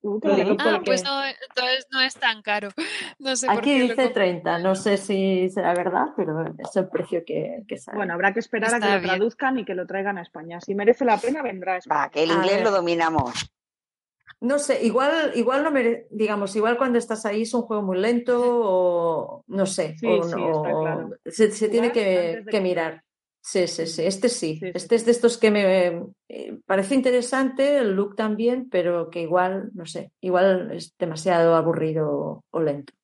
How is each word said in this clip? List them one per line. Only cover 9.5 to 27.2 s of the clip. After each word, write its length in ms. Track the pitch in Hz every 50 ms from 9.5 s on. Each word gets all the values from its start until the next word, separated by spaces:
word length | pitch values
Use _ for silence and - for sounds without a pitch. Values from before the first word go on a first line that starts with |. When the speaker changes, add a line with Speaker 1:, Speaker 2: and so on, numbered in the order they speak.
| 262 247
Speaker 1:
y 60 | 196
que 80 | - 190
lo 100 | 180 175
traigan 300 | 175 190 196 190 202 202
a 40 | 180
España. 400 | 170 - _ 165 160 165 170 175
Si 140 | - - 196
merece 280 | 196 202 220 254 - 269
la 140 | 240 214
pena, 240 | 196 - 240 285 311
vendrá 320 | 277 240 190 185 180 185 185
a 40 |
España. 240 | 180 - - 156 147 139
Speaker 4:
Va, 60 | 139
que 140 | - 143 160
el 80 | 165
Speaker 2:
A 40 | 165
Speaker 4:
inglés 220 | 175 185 185 196
Speaker 2:
ver. 60 | 208 220
Speaker 4:
lo 60 | 226
dominamos. 600 | 196 190 175 170 170 170 165 165 165 151 131 123 117 - - - _ _ _ _ _ _ _ _ _ _ _ _ _ _ _ - - _
Speaker 2:
No 200 | 226 240 277 285
sé, 260 | 285 - 262 - -
igual, 460 | 233 196 247 269 285 320 330 311 254 -
igual 300 | 240 226 226 262 277 294
no 80 | 320
mere-, 340 | 294 269 233 233 233 226 - _
digamos, 440 | 208 208 214 208 214 208 202 190 196
igual 220 | 214 208 226 240
cuando 220 | 240 269 254 240 233
estás 260 | 233 - 226 214 -
ahí 160 | 214 202 214
es 120 | 226 233 -
un 80 | 240 233
juego 180 | - 220 208
muy 160 | 208 190 185
lento 420 | 185 196 226 240 240 240 247 247 240
o 1040 | 247 247 240 240 226 202 185 185 180 180 175 170 170 170 160 147 - - - - _
no 180 | - 190 196 190
sé, 300 | 190 - - 170 156 160 -
Speaker 1:
Sí, 80 | -
Speaker 2:
o 160 | 226 220 202 196
Speaker 1:
sí, 60 | -
Speaker 2:
no, 220 | 165 - - 160
Speaker 1:
está 180 | 160 156 151 151
Speaker 2:
o 120 | 147 156 156
Speaker 1:
claro. 260 | 160 156 156 165 - - _ _
Speaker 2:
se, 260 | 165 165 - 220 208
se 180 | 196 - 220 202
tiene 180 | 208 233 233
Speaker 1:
Jugar 60 | 240 233 240 208
Speaker 2:
que, 140 | 196 185 180
Speaker 1:
antes 260 | 175 165 165 226 208
de 60 | 214
Speaker 2:
que 60 | 226 208
Speaker 1:
comprar. 20 |
Speaker 2:
mirar. 420 | 190 185 180 175 160 160 160 165 _ _ _ _ _ _ _ _
Sí, 240 | _ - - 196 180
sí, 200 | 165 - - 165
sí, 160 | 165 - - 160
Speaker 1:
Mm. 40 |
Speaker 2:
este 220 | 185 190 190 - 240
sí. 280 | 240 - - 156 156 156
Speaker 1:
Sí, 0 |
sí, 120 | 196 185 170
Speaker 2:
Este 200 | 175 180 - 233
es 60 | 226
Speaker 1:
sí. 40 | 220
Speaker 2:
de 60 | 226
estos 260 | 233 240 - 233 233 -
que 100 | - 214
me, 540 | 208 208 202 190 190 190 180 175 170 170 190 - - _ _
eh, 320 | _ - - - - - - _
parece 260 | - 196 196 190 196 277
interesante, 840 | 269 254 262 247 247